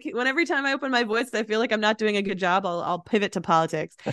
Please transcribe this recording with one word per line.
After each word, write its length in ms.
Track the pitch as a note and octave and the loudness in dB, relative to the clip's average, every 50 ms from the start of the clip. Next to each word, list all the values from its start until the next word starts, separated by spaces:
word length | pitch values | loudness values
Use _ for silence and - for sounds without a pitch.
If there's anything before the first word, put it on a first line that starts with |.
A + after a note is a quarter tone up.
| - D4+ | -4 -6
when 140 | - A3+ B3 | -4 -2 0
every 200 | C4 C4 D#4+ E4+ | 0 0 0 0
time 180 | C4 F4 C#4 C#4 | 0 0 0 0
I 60 | C#4 | 0
open 180 | C4+ C4+ C#4+ C4+ | 0 -2 0 0
my 140 | B3+ A#3+ A#3+ | 0 0 2
voice, 280 | G#3 G#3+ A3+ B3+ B3 - | 0 0 -2 -2 -2 -2
I 80 | G#3+ | -4
feel 180 | A3+ G#3+ G#3+ A3 | -2 0 0 0
like 120 | A3+ G#3+ | 0 2
I'm 80 | G#3+ G#3+ | 0 2
not 180 | G#3 G#3+ A3 - | 2 2 2 2
doing 180 | G#3+ G#3+ G#3 | 0 0 0
a 60 | G3+ | 0
good 160 | G3+ G3 G3 F3 | -2 -2 -2 0
job. 260 | F#3+ F3 F3+ G3 F#3+ | 0 2 2 2 0
I'll, 160 | F3+ F3 E3+ | 0 -2 -2
I'll 180 | - - F3 E3+ | -2 -2 -4 -4
pivot 340 | - - - G#3 G3+ F#3+ | -2 0 0 0 0 0
to 80 | - F#3+ | -2 -2
politics. 560 | E3+ - E3+ D#3+ D#3+ D#3 - D#3 D#3 - _ - - - | 0 4 4 4 4 2 0 -4 -6 -6 _ -10 -8 -8